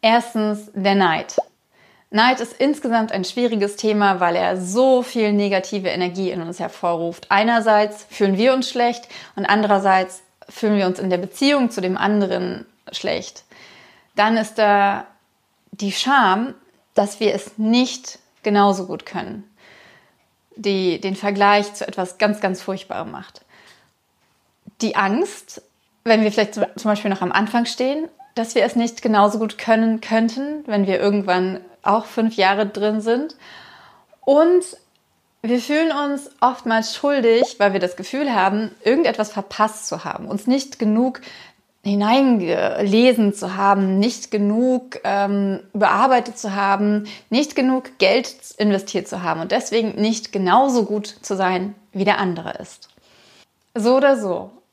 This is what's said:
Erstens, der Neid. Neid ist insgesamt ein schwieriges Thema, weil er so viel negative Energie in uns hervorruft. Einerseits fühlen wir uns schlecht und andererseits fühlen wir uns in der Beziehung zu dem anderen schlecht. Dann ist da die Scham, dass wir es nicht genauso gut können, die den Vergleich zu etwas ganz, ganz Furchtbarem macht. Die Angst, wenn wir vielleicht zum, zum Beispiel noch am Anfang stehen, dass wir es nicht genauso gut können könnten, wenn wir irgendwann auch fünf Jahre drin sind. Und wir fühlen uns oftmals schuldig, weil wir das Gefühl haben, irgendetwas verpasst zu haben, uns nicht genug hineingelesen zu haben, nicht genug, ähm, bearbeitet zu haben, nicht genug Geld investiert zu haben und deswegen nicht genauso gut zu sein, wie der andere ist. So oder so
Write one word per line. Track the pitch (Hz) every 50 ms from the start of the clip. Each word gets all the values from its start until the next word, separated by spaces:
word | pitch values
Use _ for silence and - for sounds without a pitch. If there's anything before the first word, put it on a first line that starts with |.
| -
Erstens, | 220 226 240 233 - - 220 214 214 208 208 208 - -
der | 208 190 196 196
Neid. | 202 190 175 160 160 - - - - - _ _ _ _ _ _ _ _ _ _ _ _ _
Neid | - 208 220 226 220 214
ist | 226 226 -
insgesamt | - 247 277 294 294 - 254 226 233 220 220 -
ein | 190 185
schwieriges | 180 - 247 240 240 226 214 196 202 202
Thema, | - - 220 208 208 208 196 190 180
weil | 180 170 175
er | 175 180 180 185 185
so | 185 180 190 233 262 269 262 247 247
viel | 240 - 240 220 208 208
negative | 202 202 202 196 190 185 - - 208 190 180
Energie | - 175 180 180 175 185 196 180
in | - - 165
uns | 170 175 -
hervorruft. | 180 170 - - - 175 170 165 165 170 175 - - _
Einerseits | 196 196 214 226 233 233 214 226 214 208 214 208 214 - - _
fühlen | - - 208 196 190
wir | 185 220 254 262
uns | 269 247 -
schlecht | - 247 240 240 240 240 - - - - - - _
und | - 202
andererseits | - 202 214 214 202 208 196 190 196 190 190 185 185 - - _ _ _ _ - -
fühlen | - - - 214 214
wir | 202 196
uns | 185 185 -
in | - 190
der | 180 175
Beziehung | 180 190 - - 277 277 294 285 254 233
zu | - -
dem | 185 185 185
anderen | - - 196 208 208 202 185 185 180 180 180 180 - - _ _ _ _ -
schlecht. | - - - - - - - - - - _ _ - - - - - - - _ _ _ _ _ _
Dann | - 202 220 226
ist | 226 220 214 - -
da | 214 208 208 202 202 202 202 220 - - _ _ _ _ _ _ _ _ _ _ _ _
die | - - 208 202 185
Scham, | - - 254 269 277 240 190 185 196 233 269 - - _ _ _ _ _ _ _
dass | - 202 202 - -
wir | 226 208 -
es | 196 - - - -
nicht | 214 214 226 240 254 247 - - - - - - _ _ _ _ _
genauso | 220 208 202 202 202 196 185 185
gut | 185 185 190 -
können, | - - 185 - - - 214 196 _ _ _ _ - - - - - _ _ _ _ _ _ _ _ _ _ _ _ _
die | - 208 208 196 190 185 180 170 -
den | - 190 190
Vergleich | 196 - 202 202 196 202 202 208 208 202 202 -
zu | - -
etwas | - - - 185 180 - _
ganz, | - 208 214 214
ganz | - 196 185 185
Furchtbarem | - - 190 190 - _ - - 165 110 82
macht. | 71 - - _ - _ _ _ _ _ - - _ _ _ _ _ _ _ _ _ _ _ _ _ _ _ _ _ _ - _ _
Die | - 220 -
Angst, | - 196 196 202 254 370 392 - - - _ - - _ _ _ _ _ _ _ _ _
wenn | 233 226 214 220
wir | 214 208
vielleicht | - 214 208 208
zum, | 214 202 - -
zum | - - 214
Beispiel | 208 202 - 208
noch | 190 185 185
am | 180
Anfang | - - 214 208 - 240 233
stehen, | 233 - - 254 262 277 302 320 320 _ _ - _ _
dass | - 226 226 -
wir | - -
es | 240 233
nicht | 233 233 233 233 - -
genauso | 233 214 208 202 208 202 220
gut | 226 214 - -
können | - - 220 220 226 226 220 220
könnten, | - - 220 220 226 233 226 262 269 285 302 302 294
wenn | - 220 208 196
wir | 190 190 -
irgendwann | - 202 202 208 190 196 180 180 185 185 190 - - - - _ _
auch | - 202 220 220
fünf | - - - 226 226 220
Jahre | - 190 185 196 196 214
drin | 202 208 208 202 214 214 220
sind. | 214 226 233 247 294 320 - _ - - - - - - - - - - _ _ _ _ _ _ -
Und | - 277 294 320 330 359 359 359 - - - _ _ _ _ _ _ _ _ _ _ _ _ -
wir | 226 240 247
fühlen | 240 - 294 302 330 330 302
uns | 285 294 285 285 277 277 - _ _
oftmals | - 247 254 - - 233 226 226 220 226 -
schuldig, | - - 285 285 277 233 233 226 233 247 - - -
weil | 202 202 196
wir | 196
das | 180 180 180
Gefühl | - 185 - - 262 294 285 240
haben, | 208 185 196 196 208 220 214 - _ -
irgendetwas | 208 247 285 339 226 226 233 214 208 -
verpasst | 202 196 - - - 214 214 214 - - -
zu | - 165 -
haben, | 160 - - -
uns | - - 202 -
nicht | 247 247 277 269 277 - _
genug | 240 214 214 220 247 262 254 - - - - - - - _ _ _ _ _ _ _
hineingelesen | 202 202 202 202 214 233 269 277 262 247 214 180 156 175 - - - - - 208 202 196 220 240 254 247 240 220 202 202
zu | - - 185 190
haben, | 190 196 196 202 196 196 190 190 190
nicht | 202 240 240 - - -
genug, | - 214 202 202 208 226 247 254 254 247 247 - - - -
ähm, | - 196 202 202 196 202 202 196 196 196 185 - - _
bearbeitet | 202 196 - - 190 233 269 254 247 233 240 220 -
zu | - 214 196
haben, | 202 202 196 196 196 208 208 208 208 208 208 - - - _
nicht | - 240 294 302 -
genug | - 262 254 262 262 254 - - _
Geld | 190 185 196 262 247 - - - - - - _
investiert | 214 208 202 196 196 - - 196 - -
zu | - 185 180
haben | 170 160 160
und | 165 -
deswegen | - 240 240 - 202 226 226 220 - -
nicht | 208 220 220 214 - -
genauso | - 208 190 180 180 233 269 277 254 247 214
gut | 190 208 214 208 - - - -
zu | - 208
sein, | 190 190 185 185 180 185 202 208 _ _ _ _
wie | 196 196
der | 190 202 -
andere | 196 180 175 165 165 - - -
ist. | - - - - - _ _ _ _ _ _ _ _ _ _ _ _ _ _ _ _ _ _
So | 240 208 233 254
oder | 269 269 285 269 247
so | 214 196 175 165 - 190 220 302 _ _